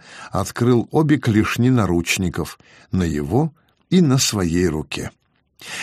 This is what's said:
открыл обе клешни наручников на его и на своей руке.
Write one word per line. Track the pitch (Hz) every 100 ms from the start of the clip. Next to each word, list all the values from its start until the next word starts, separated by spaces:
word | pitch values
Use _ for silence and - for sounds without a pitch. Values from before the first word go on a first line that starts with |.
| - - -
открыл | 92 98 - 120 120 -
обе | 151 151 147
клешни | 120 107 104 - 123
наручников | 127 90 85 82 - 92 82 78 - _ - -
на | 92
его | 85 73 73 113 156 _ _ _ -
и | 185
на | 156 131
своей | - 104 87 87 90
руке. | 76 73 - - _ _ _ _ _ - -